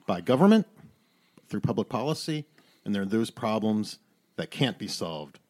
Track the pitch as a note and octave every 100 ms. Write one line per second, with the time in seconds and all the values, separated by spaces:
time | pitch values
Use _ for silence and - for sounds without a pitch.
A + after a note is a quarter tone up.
0 | - F2+ E2+ B2+ G3 A3 - - - _
1 | _ _ _ _ - G#2 - A2 G2+ A#2
2 | C3 D#3 - D3+ D3 _ _ _ - G2+
3 | G2 A2 A2+ - A2 A2 G#2+ G#2+ G#2 -
4 | _ _ _ - E2 - C3+ G#2 - -
5 | E2+ D#2 D2+ - _